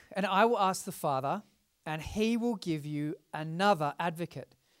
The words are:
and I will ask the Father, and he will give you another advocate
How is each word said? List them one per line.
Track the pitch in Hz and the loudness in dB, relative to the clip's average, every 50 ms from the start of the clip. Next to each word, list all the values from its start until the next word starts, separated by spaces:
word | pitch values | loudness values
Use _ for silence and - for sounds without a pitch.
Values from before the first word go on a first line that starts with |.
| - - | -16 -8
and | - 196 202 | -4 -2 -2
I | 190 190 190 220 | 2 4 6 6
will | 233 240 202 | 6 6 4
ask | 190 190 185 - - | 4 2 2 0 -6
the | 196 | -10
Father, | - - - 151 135 131 135 139 175 208 - _ _ _ _ _ _ _ - | -8 -2 0 0 0 0 0 -2 -2 -4 -6 _ _ _ _ _ _ _ -8
and | 160 156 160 | -8 -6 -6
he | 156 - - 214 220 226 233 | -6 -6 -2 0 0 2 2
will | 226 233 240 226 | 0 0 -2 -2
give | 185 - 175 156 151 143 | -2 -2 -2 -2 -2 -2
you | 151 147 147 147 151 - - _ _ | -4 -4 -2 -2 -4 -6 -8 _ _
another | - 151 156 160 160 175 196 208 202 151 151 143 - - | -8 -8 -6 -4 -2 2 4 4 4 4 2 -2 -2 -2
advocate | 170 180 160 175 170 - - 139 - _ _ _ _ _ _ _ | -2 -2 -2 -4 -8 -8 -8 -12 -14 _ _ _ _ _ _ _